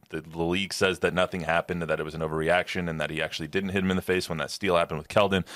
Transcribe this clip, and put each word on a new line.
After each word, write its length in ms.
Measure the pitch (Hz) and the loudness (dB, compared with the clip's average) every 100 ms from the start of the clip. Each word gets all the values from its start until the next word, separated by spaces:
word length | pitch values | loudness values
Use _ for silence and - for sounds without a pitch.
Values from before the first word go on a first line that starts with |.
| - | -10
the, 100 | 82 | -10
the 240 | 80 82 | -8 -4
league 300 | 85 92 95 | 0 0 -2
says 260 | - 95 90 | 0 0 2
that 140 | 87 | 0
nothing 280 | 87 90 92 | 2 0 0
happened, 400 | 80 85 - 87 | 0 0 0 -2
that 160 | 80 78 | -2 -2
it 40 | |
was 100 | 78 | -4
an 80 | 80 | -4
overreaction, 680 | 80 78 80 90 87 95 85 | -2 0 2 2 2 -4 -4
and 100 | 80 | -2
that 100 | 80 | -2
he 120 | 78 | -2
actually 260 | 78 - 78 | -4 -4 -4
didn't 220 | 95 98 | -4 -2
hit 140 | 98 | 0
him 60 | 95 | 2
in 60 | 92 | 0
the 60 | |
face 260 | - 92 - | 2 0 0
when 100 | 80 | -4
that 120 | 69 | -4
steal 240 | - 98 85 | -2 2 4
happened 240 | 82 78 | 2 -2
with 80 | - | 0
Keldon. 380 | 110 101 95 - | 4 4 2 0